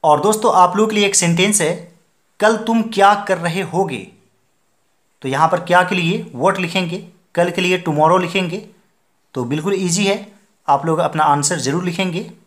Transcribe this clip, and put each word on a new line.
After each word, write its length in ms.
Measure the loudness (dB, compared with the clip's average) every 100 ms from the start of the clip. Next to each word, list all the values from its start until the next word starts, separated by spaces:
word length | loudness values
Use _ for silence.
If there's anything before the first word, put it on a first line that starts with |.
और 180 | 2 2
दोस्तों, 340 | 2 2 2 4
आप 220 | 4 4
लोगों 120 | 0
के 60 | 2
लिए 100 | 0
एक 100 | 2
sentence 460 | 0 2 2 0
है, 380 | -2 -4 -12 _ _ _ _ _
"कल 180 | 0 0
तुम 240 | 0 -2
क्या 440 | -2 4 4 4 0
कर 100 | -4
रहे 240 | -2 -4
होगे?" 500 | -4 -2 -2 -6 -12 _ _ _ _ _ _ _ _ _ _ _
तो 60 | -6
यहाँ 220 | 0 2
पर 100 | 0
क्या 240 | 2 2
के 120 | 2 0
लिए 360 | 0 -2 -6 -2
what 240 | 0 0
लिखेंगे, 500 | -2 -2 -4 -8 -12 _ _ -2
कल 160 | -2
के 100 | 0
लिए 220 | 0 0
tomorrow 380 | -2 2 4 4
लिखेंगे। 480 | 2 -4 -4 -8 -12 _ _ _ _ _ _
तो 100 | -8
बिल्कुल 300 | -4 -4 -2 -2
easy 300 | -2 0 0
है, 260 | -2 -6 _ _ _ -2
आप 180 | 0 0
लोग 140 | 0
अपना 240 | -2 0
answer 360 | 2 2 0 -2
ज़रूर 240 | -2 -2
लिखेंगे। 480 | -4 -4 -4 -4 -10 -18